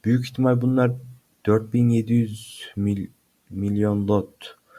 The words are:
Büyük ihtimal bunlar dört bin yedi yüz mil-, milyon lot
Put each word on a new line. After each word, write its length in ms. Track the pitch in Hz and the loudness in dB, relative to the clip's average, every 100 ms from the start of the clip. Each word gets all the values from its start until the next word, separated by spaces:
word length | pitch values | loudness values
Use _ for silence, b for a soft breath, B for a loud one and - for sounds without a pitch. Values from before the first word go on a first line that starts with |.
Büyük 200 | 107 123 | 0 0
ihtimal 360 | 127 - 131 123 | -2 0 2 2
bunlar 320 | 123 127 123 123 - - _ _ - | 2 2 0 -2 -12 -20 _ _ 0
dört 260 | 110 110 | 0 2
bin 160 | 123 120 | 0 2
yedi 240 | 117 110 | 2 2
yüz 500 | 120 110 107 - - - - | 0 0 -6 -16 -20 -12 -4
mil-, 320 | 101 101 - _ _ _ _ | -2 -2 -6 _ _ _ _
milyon 580 | 95 101 104 104 104 101 | -6 -2 0 0 0 2
lot 480 | 104 - _ - - b | 0 0 _ -20 -20 b